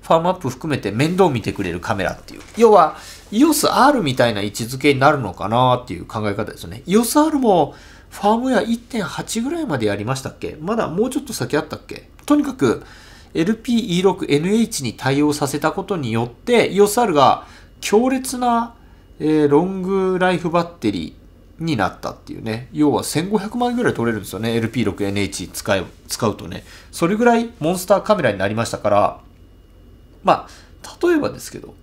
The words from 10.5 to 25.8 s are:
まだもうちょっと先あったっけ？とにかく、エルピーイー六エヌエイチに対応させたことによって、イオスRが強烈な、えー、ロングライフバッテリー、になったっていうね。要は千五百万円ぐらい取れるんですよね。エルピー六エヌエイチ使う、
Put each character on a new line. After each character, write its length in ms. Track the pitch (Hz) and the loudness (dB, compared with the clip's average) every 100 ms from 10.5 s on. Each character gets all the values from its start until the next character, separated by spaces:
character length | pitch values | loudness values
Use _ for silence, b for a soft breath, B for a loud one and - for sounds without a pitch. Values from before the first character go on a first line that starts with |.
| - | -10
ま 140 | 165 | -4
だ 140 | 226 135 | -4 -2
も 160 | 170 | -2
う 60 | 254 | -2
ち 80 | 269 | -4
ょ 40 | |
っ 20 | |
と 80 | - | -8
先 240 | - 123 147 | -8 -2 -2
あ 40 | |
っ 60 | - | -4
た 100 | - | -14
っ 40 | - | -14
け？ 240 | - - - - | -18 -18 -18 0
と 80 | |
に 80 | 294 | 2
か 120 | 294 | 2
く、 280 | - 127 - B B B B B | 0 2 2 B B B B B
エ 120 | - | -2
ル 120 | 165 220 | -2 -2
ピ 220 | - 233 | 0 -2
ー 200 | 196 175 | 0 2
イ 20 | |
ー 40 | |
六 220 | 190 175 - | 2 0 0
エ 120 | 143 | 0
ヌ 80 | 170 | 2
エ 80 | 220 | 0
イ 120 | 220 | 0
チ 140 | - | -2
に 120 | 127 | -6
対 280 | - 131 139 | -4 0 2
応 100 | 151 | 2
さ 140 | 147 139 | 0 -2
せ 140 | 147 | 0
た 100 | 156 | -2
こ 140 | 196 | -2
と 120 | 180 190 | -4 -4
に 140 | 127 | 0
よ 140 | 113 | -2
っ 40 | 120 | -2
て、 440 | - - 240 139 | -6 2 2 4
イ 80 | 180 | 4
オ 80 | 202 | 4
ス 100 | 240 | 4
R 160 | 226 | 2
が 320 | 147 123 - B B B - | 6 6 4 B B B -12
強 280 | - 208 254 | 2 2 2
烈 280 | 262 262 247 | -2 -4 -2
な、 380 | 247 233 240 b b b b - | 0 0 -2 b b b b -4
え 240 | 156 156 | 0 4
ー、 40 | 147 | 6
ロ 140 | 147 | 4
ン 200 | 180 190 | 2 -4
グ 360 | 185 196 185 180 | -2 0 0 2
ラ 140 | 185 | 2
イ 60 | 180 | 0
フ 120 | 175 | 0
バ 140 | 170 | 0
ッ 40 | 170 | -2
テ 220 | - 110 | -4 -4
リ 260 | 92 78 - | -2 -8 -14
ー、 40 | - - - - | -20 -20 -20 -8
に 160 | 165 127 | -4 -2
な 140 | 90 | -2
っ 100 | - | -4
た 100 | - | -10
っ 60 | - | -10
て 160 | - | -16
い 60 | - | -12
う 40 | |
ね。 260 | 113 110 131 | -8 -8 -8
要 180 | 151 147 | 0 2
は 140 | 110 | 2
千 240 | - 147 185 | -2 -4 -2
五 100 | 214 | -4
百 200 | 208 240 | -4 -4
万 120 | 240 | -2
円 60 | 247 | 0
ぐ 80 | |
ら 60 | 185 | -2
い 40 | |
取 120 | - 117 | 0 -2
れ 60 | |
る 60 | 110 | -4
ん 40 | |
で 40 | 92 | -8
す 60 | |
よ 80 | 113 | -6
ね。 140 | 113 | -2
エ 60 | 117 | -2
ル 100 | 113 | -2
ピ 100 | 123 | -2
ー 60 | 101 | -2
六 180 | 85 | -2
エ 80 | 98 | -4
ヌ 80 | 101 | -2
エ 40 | |
イ 60 | 98 | -4
チ 180 | - 87 | -6 -10
使 300 | - - | -10 -2
う、 60 | 98 | -2